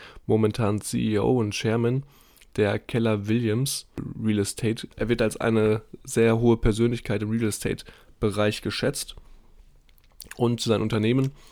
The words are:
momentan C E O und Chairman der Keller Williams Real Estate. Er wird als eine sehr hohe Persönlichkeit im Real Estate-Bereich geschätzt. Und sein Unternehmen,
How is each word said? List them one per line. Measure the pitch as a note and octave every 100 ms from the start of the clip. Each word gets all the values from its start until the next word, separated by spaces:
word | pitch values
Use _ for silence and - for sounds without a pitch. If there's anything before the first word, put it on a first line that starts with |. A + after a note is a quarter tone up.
| - - -
momentan | A2 G#2+ G#2 G#2 G#2
C | - A#2+ A2
E | G#2
O | A#2 B2+
und | G#2+
Chairman | - A2+ A#2 A#2 C3 - - _ _ - -
der | G2+ G#2+
Keller | - A#2+ A2+ G#2+ G2+
Williams | A#2+ A2+ A2 C#3 - - - - -
Real | A2 G#2
Estate. | G2+ - A2+ A2+ - -
Er | A2
wird | A#2
als | A2 -
eine | A2+ A2 G#2+ A2 - -
sehr | - A#2+ A2+ A2+
hohe | A#2 A2+
Persönlichkeit | A#2+ G#2+ A#2+ A#2+ - G#2
im | G#2+
Real | A2+
Estate-Bereich | A2 - A2 - - - - - A2 G2+ G#2+ -
geschätzt. | - - A#2+ - - - - - - - - - _ _ _ _ -
Und | - A#2+ A#2
sein | A2+ G#2
Unternehmen, | A2 A2+ A2 C3 C3+ - -